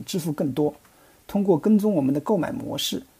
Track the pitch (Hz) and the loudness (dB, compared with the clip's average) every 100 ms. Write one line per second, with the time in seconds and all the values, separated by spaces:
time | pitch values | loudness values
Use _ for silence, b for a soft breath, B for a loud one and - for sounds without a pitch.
0 | - 185 160 147 143 127 147 - b b | -6 -6 -4 -2 -2 0 -2 -2 b b
1 | b b - 202 196 160 208 214 208 180 | b b -6 0 2 2 4 4 4 2
2 | 131 147 147 151 151 - 117 - - - | 0 0 0 0 -2 -6 -8 -6 -6 -6
3 | - _ | -10 _